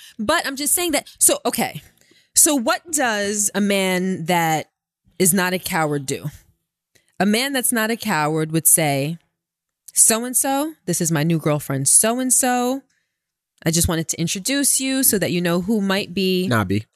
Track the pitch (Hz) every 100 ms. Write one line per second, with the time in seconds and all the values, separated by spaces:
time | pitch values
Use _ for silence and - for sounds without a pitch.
0 | - - 214 320 269 269 294 - 349 285
1 | - - - 277 - 240 170 151 - _
2 | _ _ _ - 320 294 233 359 339 302
3 | 247 214 202 214 208 196 202 196 190 185
4 | 185 185 160 175 165 156 - _ _ _
5 | _ - 185 196 180 185 - 175 156 147
6 | 135 120 120 - _ _ _ _ _ _
7 | _ - 190 214 269 269 233 240 220 226
8 | 214 165 151 156 160 160 - - 156 139
9 | 143 165 _ _ _ _ _ _ - -
10 | - 220 247 247 277 269 311 311 - 170
11 | 165 160 160 165 156 147 - 139 139 -
12 | 165 240 254 247 254 247 247 269 - _
13 | _ _ _ _ _ _ 160 165 170 165
14 | 160 - 165 202 185 277 285 - 262 262
15 | 262 208 175 175 175 175 180 226 196 196
16 | - 180 185 185 185 117 98 101 -